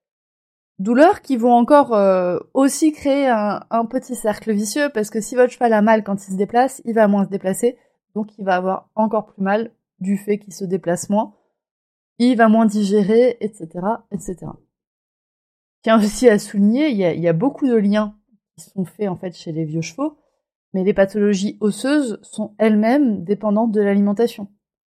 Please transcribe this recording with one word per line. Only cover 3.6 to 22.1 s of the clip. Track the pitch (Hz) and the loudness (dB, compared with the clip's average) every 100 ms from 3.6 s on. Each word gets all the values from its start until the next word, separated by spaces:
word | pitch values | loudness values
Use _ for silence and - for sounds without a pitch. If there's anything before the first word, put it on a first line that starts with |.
| - | -4
un | 226 | -4
petit | 226 262 262 240 | -2 -6 -8 -6
cercle | 214 208 220 | -6 -4 -4
vicieux, | 208 214 302 285 | -4 -2 -2 -2
parce | 214 208 | -4 -6
que | 226 | -6
si | 208 | -2
votre | 247 247 | 2 2
cheval | - 240 | 2 0
a | 214 | 4
mal | 214 220 | 4 2
quand | 208 190 - | 0 -8 -6
il | |
se | 190 | -4
déplace, | 202 240 262 - 233 | -2 0 0 -2 -4
il | |
va | 220 208 | 2 2
moins | 202 | 2
se | 190 | -2
déplacer, | 196 190 190 240 254 _ _ _ | -4 -6 -2 -2 -4 _ _ _
donc | 208 214 - | -10 -10 -8
il | |
va | 190 180 | -2 -2
avoir | 185 190 - | -2 -6 -6
encore | - 220 214 214 | -4 -2 -2 -6
plus | - | -6
mal | 190 214 226 _ _ - | -2 -2 -4 _ _ -10
du | 185 196 | -4 -4
fait | 202 208 | -2 -4
qu'il | 208 | -6
se | - | -12
déplace | 190 185 170 175 - | -6 -4 -4 -4 -2
moins, | 208 208 _ _ _ _ _ _ _ _ - | -2 -2 _ _ _ _ _ _ _ _ 0
il | 247 233 | 2 4
va | 226 | 4
moins | 226 226 | 4 2
digérer, | 208 196 208 190 226 254 - | 0 0 0 2 4 2 0
et | - | -8
cetera, | - 165 180 190 233 _ | -10 -14 -8 -6 -6 _
et | 202 | -12
cetera. | - 175 151 - _ _ _ _ _ _ _ _ _ _ _ _ | -12 -12 -14 -18 _ _ _ _ _ _ _ _ _ _ _ _
Je | |
tiens | 226 226 | 2 4
aussi | 208 - 247 | 2 2 4
à | 208 | 4
souligner, | - 202 202 247 311 | 0 0 2 2 0
il | 208 | 0
y | |
a, | 180 | 0
il | 156 | 0
y | 170 | 0
a | |
beaucoup | 165 262 - 269 | 0 -2 -2 0
de | 226 | 2
liens | 202 214 208 - _ _ _ - | 2 0 -2 -8 _ _ _ -20
qui | |
sont | - 190 | -12 -8
faits | 175 - 208 | -8 -6 -6
en | 175 | -6
fait | 185 - | -10 -12
chez | 175 | -10
les | 156 | -6
vieux | 156 160 | -4 -6
chevaux, | 160 - 302 - _ _ _ _ _ | -6 -6 -8 -8 _ _ _ _ _
mais | 190 | -2
les | 185 | 0
pathologies | 196 196 208 202 196 202 - | 2 0 2 0 0 -4 -4
osseuses | 208 - 262 294 254 | -4 -2 -2 0 -2